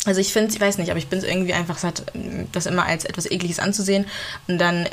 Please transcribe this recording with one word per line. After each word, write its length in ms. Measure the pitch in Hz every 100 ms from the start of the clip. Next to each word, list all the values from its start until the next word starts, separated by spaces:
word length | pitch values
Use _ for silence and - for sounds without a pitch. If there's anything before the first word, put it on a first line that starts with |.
| -
also 120 | 190
ich 140 | 196
find's, 220 | 220 220
ich 60 | 220
weiß 160 | 202 202
nicht, 100 | 170
aber 100 | 170
ich 100 | 139
bin's 160 | 185
irgendwie 280 | - 180 180
einfach 240 | 170 175 170
satt, 280 | 180 - - - - - -
das 120 | 180
immer 220 | 165 180 -
als 180 | 165
etwas 260 | - - 165
Ekliges 280 | 185 175 170
anzusehen 480 | 190 202 196 196 202 - - - -
und 80 | 180
dann 300 | 175 175 175